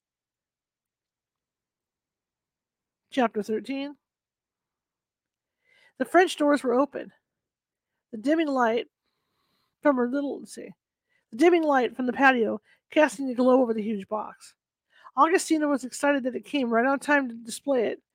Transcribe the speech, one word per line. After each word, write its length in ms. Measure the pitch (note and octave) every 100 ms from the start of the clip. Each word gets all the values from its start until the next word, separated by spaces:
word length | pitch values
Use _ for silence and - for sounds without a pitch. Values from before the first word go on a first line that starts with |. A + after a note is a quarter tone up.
| _ _ _ _ _ _ _ _ _ _ _ _ _ _ _ _ _ _ _ _ _ _ _ _ _ _ _ _ _ _ _
Chapter 320 | - A3+ G#3+
thirteen. 540 | G3+ G#3+ G#3+ C#4 C#4+ C#4+ _ _ _ _ _ _ _ _ _ _ _ _ _ _ _ _ _ _ _ -
The 60 |
French 320 | C4 E4+ F#4 -
doors 260 | D4 C#4+
were 120 | C4
open. 380 | A#3+ C#4+ - - - _ _ _ _ _ _ _ _ _ A3
The 60 |
dimming 260 | B3+ D#4+ D4+
light 380 | C4 A#3 A3+ - _ _ _ _ _ _ _ _ _
from 140 | D4 B3+
her 120 | A#3+
little, 300 | C#4 C#4 -
let's 160 | G#3+
see, 180 | - - - _ _ _ _ _
the 40 | A3
dimming 260 | E4+ E4+
light 320 | D#4 C4+ A#3
from 120 | A3+ B3
the 80 |
patio 480 | A#3 C#4 B3 G#3 G#3+ - _ _
casting 380 | D#4 D4+ - C4+
a 60 |
glow 260 | A#3+ B3+ B3+
over 140 | A#3+
the 80 | A3
huge 260 | G#3 G#3 G3
box. 460 | G#3+ - - - _ _ _ _ _ - B3+
Augustina 500 | D#4 F#4 - D#4 D4
was 160 | C#4
excited 380 | B3+ - C#4+ C#4+
that 120 | B3
it 120 | A#3+ -
came 240 | D4 A#3
right 160 | A3+ C4
on 120 | C#4
time 300 | - D4 B3+
to 60 |
display 540 | A#3 A3+ - C#4+ B3+ G3+
it 120 | - _